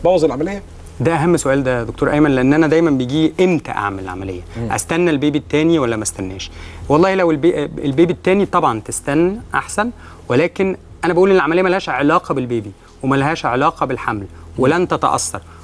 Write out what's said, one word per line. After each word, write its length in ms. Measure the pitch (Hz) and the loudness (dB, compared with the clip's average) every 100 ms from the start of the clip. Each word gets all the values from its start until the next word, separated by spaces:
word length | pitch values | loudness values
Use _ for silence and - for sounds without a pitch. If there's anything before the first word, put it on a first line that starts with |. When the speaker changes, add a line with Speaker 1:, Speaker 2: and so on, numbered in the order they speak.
Speaker 1:
تبوظ 240 | 165 185 151 | 2 4 2
العملية؟ 360 | 127 165 202 - - - - | 0 -4 -6 -12 -18 -16 -4
Speaker 2:
ده 140 | 147 165 | -2 0
اهم 220 | 160 170 | 2 2
سؤال 260 | 139 135 | 2 0
ده 160 | 131 123 | 0 -2
يا 40 | |
دكتور 280 | 113 - 143 | -4 -2 0
ايمن، 200 | 147 151 | 4 4
لان 220 | 131 127 | 4 4
انا 140 | 151 160 | 4 4
دايما 240 | 156 165 | 4 2
بيجي 420 | 139 123 147 156 156 | 0 0 0 0 2
امتى 320 | 185 165 - | 2 2 -2
اعمل 320 | - 101 95 | -4 -4 -4
العمليه؟ 380 | 95 90 95 90 - 113 | -8 -8 -8 -10 -10 -8
Speaker 1:
مم. 140 | 117 | -4
Speaker 2:
استنى 400 | 113 - 165 175 | -4 -2 0 2
البيبي 260 | 147 147 143 | 2 0 -2
التاني 420 | - 147 156 165 | -2 0 2 2
ولا 160 | 123 113 | 0 -2
ما 80 | |
استناش؟ 480 | 107 - 95 95 - - - - - | -6 -8 -8 -10 -14 -16 -18 -10 0
والله 260 | 143 190 190 | 4 4 4
لو 160 | 175 | 2
البي-، 380 | 156 156 170 147 156 143 | 2 2 0 -4 -4 -2
البيبي 280 | 135 170 | 2 2
التاني 320 | - - 196 190 | 2 0 2 2
طبعا 340 | 180 160 110 - | 2 0 -2 -6
تستنى 520 | - - 143 175 208 - - | -8 -2 0 0 -2 -6 -6
احسن، 360 | - - 226 - - - - | -4 -4 -4 -4 -18 -14 -2
ولكن 480 | 123 170 - 190 185 - - 165 | 2 2 0 -2 -4 -10 -8 -2
انا 80 | |
بقول 160 | 175 196 | 2 4
ان 60 | 190 | 4
العمليه 260 | 147 165 | 4 2
ملهاش 280 | 185 185 180 | 2 0 -2
علاقه 440 | 131 143 170 - | -2 2 2 0
بالبيبي 380 | 143 123 120 104 95 - - | -4 -4 -4 -6 -14 -20 -8
وملهاش 420 | 135 139 139 160 139 | -2 0 0 -2 -2
علاقه 400 | 123 151 - 139 | 0 0 0 -4
بالحمل، 400 | 123 - 110 98 - - - | -4 -4 -6 -8 -14 -14 0
ولن 300 | 127 165 180 | 2 2 0
تتاثر. 540 | - 151 143 - - - - | 0 0 -2 -4 -8 -14 -20